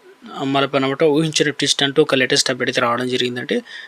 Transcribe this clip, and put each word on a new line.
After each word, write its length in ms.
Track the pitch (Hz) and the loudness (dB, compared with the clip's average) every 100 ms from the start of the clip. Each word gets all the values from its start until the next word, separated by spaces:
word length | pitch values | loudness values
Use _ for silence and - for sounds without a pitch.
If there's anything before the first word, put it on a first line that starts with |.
| - - - - 135 | -18 -20 -16 -6 -2
మలుపు 240 | 139 135 143 | 0 0 0
అన్నమాట. 280 | 135 135 160 147 | 0 2 2 2
ఊహించిన 340 | 165 151 147 - | 0 0 0 0
ట్విస్ట్ 240 | 139 - 139 | -2 0 2
అంటూ 160 | 135 | 2
ఒక 120 | 151 | 2
లేటెస్ట్ 360 | 131 127 143 - | 2 2 2 0
అప్‌డేట్ 200 | 127 127 | -2 -2
అయితే 100 | 127 123 | 0 0
రావడం 220 | 120 127 | 0 0
జరిగిందండి. 480 | 123 123 123 147 233 - - | -2 -2 -4 -4 -4 -4 -12